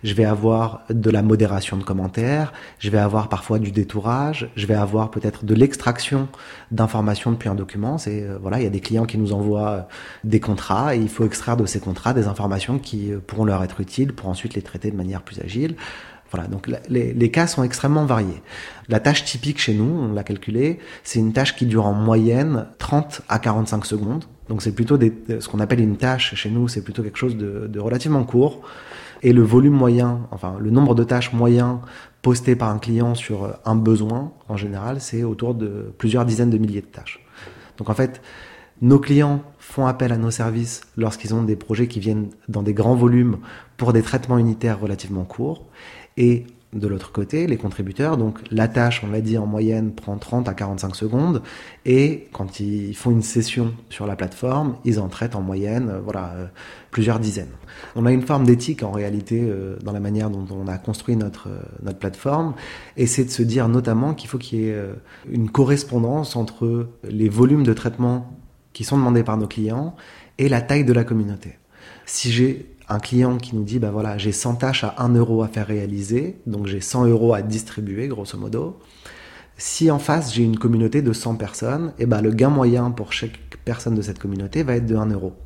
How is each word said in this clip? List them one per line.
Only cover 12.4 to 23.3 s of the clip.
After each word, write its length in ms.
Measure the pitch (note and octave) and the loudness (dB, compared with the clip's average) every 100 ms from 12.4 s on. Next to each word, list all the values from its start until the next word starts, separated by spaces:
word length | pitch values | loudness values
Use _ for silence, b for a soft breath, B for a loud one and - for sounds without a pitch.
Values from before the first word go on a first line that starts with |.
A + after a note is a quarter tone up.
| G2+ G2 - C3+ | -2 -2 -2 -4
qui, 340 | - G#2+ G2+ | -4 -6 -6
euh, 60 | G2+ | -6
pourront 260 | - G#2 | -8 0
leur 180 | G#2+ F#2+ | 0 2
être 160 | F#2 - | -2 -6
utiles 360 | F#2+ - C3+ | -6 -2 -2
pour 160 | A#2+ F#2+ | -2 -6
ensuite 240 | F2+ A2 | -6 -6
les 80 | G2+ | -8
traiter 280 | F#2+ F2+ G#2+ | -8 -8 -6
de 60 | G#2 | -4
manière 240 | F2+ F#2+ | -6 -6
plus 180 | - - | -10 -12
agile. 360 | F2 G#2+ D#3+ E3+ B B B B _ | -8 -4 -4 -6 B B B B _
Voilà, 160 | F2+ E2+ | -8 -6
donc 200 | G2 B2+ | -8 -6
la, 120 | A#2+ - | -8 -2
les, 240 | B2 A#2+ | -2 -2
les 180 | B2 A#2 | 2 2
cas 180 | D#3+ E3+ | 2 0
sont 160 | - | 0
extrêmement 420 | B2+ - C#3 D3+ D3 | -2 0 0 2 2
variés. 340 | A2+ G2 D#2 B B B B - | 2 0 -6 B B B B -2
La 120 | A2 | 2
tâche 240 | C#3+ C#3+ | 4 2
typique 340 | - A#2+ C3+ C#3+ | -2 -6 -6 -2
chez 160 | - | 0
nous, 100 | G#2+ | 2
on 300 | A#2 E3+ A#2+ | 2 0 -2
l'a 80 | G#2 | -4
calculé, 560 | G2 G2+ - A2 C#3+ - B B | -4 -6 -4 0 0 -2 B B
c'est 160 | - A#2+ | -4 0
une 140 | A2 | 2
tâche 240 | A2+ C#3 - | 2 0 0
qui 100 | B2 | 2
dure 180 | A2+ | 4
en 80 | G#2 | 4
moyenne 760 | G#2 A2 A2+ A2+ A#2 D#3 B2+ A2 - | 2 4 4 4 4 2 -2 -4 -10
trente 420 | - D3 D3+ - | 0 0 0 -10
à 100 | - | -4